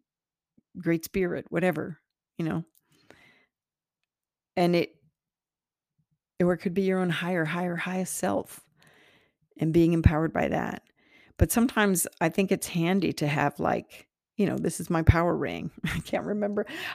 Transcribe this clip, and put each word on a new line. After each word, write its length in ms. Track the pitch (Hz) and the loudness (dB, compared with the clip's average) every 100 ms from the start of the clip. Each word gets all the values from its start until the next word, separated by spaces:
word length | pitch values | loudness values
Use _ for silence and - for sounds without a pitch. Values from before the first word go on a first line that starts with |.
| _ _ _ _ _ _ _ - | _ _ _ _ _ _ _ -6
Great 260 | 165 170 | -2 -2
Spirit, 420 | - 196 175 147 - | -2 -2 -2 -4 -4
whatever, 500 | 170 185 156 - 156 _ _ _ - | 0 0 0 -6 -12 _ _ _ -6
you 80 | |
know. 200 | 160 160 - _ _ _ _ - - _ _ _ _ _ _ _ _ _ _ _ _ - | -4 -4 -6 _ _ _ _ -20 -20 _ _ _ _ _ _ _ _ _ _ _ _ 0
And 200 | 175 175 | 2 4
it, 180 | - _ _ _ _ _ _ _ _ _ _ _ _ _ _ - | 0 _ _ _ _ _ _ _ _ _ _ _ _ _ _ 0
or 140 | 180 | 0
it 60 | 170 | 0
could 160 | 190 | -2
be 80 | 180 | 0
your 180 | 190 185 | 0 0
own 100 | 180 | 0
higher, 360 | 156 175 180 156 | -2 -2 -2 -2
higher, 300 | 175 180 170 | -2 -4 -4
highest 380 | 180 185 175 - | -6 -4 -4 -4
self 440 | 190 196 - - - _ _ _ - _ _ _ _ - | -2 -2 -4 -14 -20 _ _ _ -20 _ _ _ _ -4
and 140 | 156 | 2
being 200 | 165 165 | 4 4
empowered 380 | 165 165 156 160 | 4 2 2 0
by 160 | - 139 | 0 0
that. 340 | 156 - - - _ _ - _ - | -2 -4 -8 -16 _ _ -20 _ 0
But 120 | 170 | 2
sometimes 560 | 233 247 226 208 180 - - | 4 2 2 2 2 -2 -2
I 80 | 165 | 0
think 240 | 202 190 | 0 0
it's 160 | 190 - | 0 -2
handy 440 | 170 170 196 - | -2 0 2 0
to 120 | - 147 | 0 -2
have, 320 | 143 143 - | 0 0 0
like, 480 | - - - - - _ _ - | -2 -2 -6 -18 -20 _ _ -2
you 100 | 190 | -2
know, 100 | 131 | 0
this 240 | 170 - | -4 -4
is 100 | 170 | -2
my 120 | 165 | 6
power 320 | 160 165 170 | 6 6 2
ring. 360 | 156 113 85 - - | 0 -2 -6 -10 -8
<laughs> 60 | |
I 160 | - 170 | -6 -6
can't 260 | - 190 - | -4 -4 -2
remember 400 | 208 202 208 202 320 - | -2 -2 -2 -4 -8 -10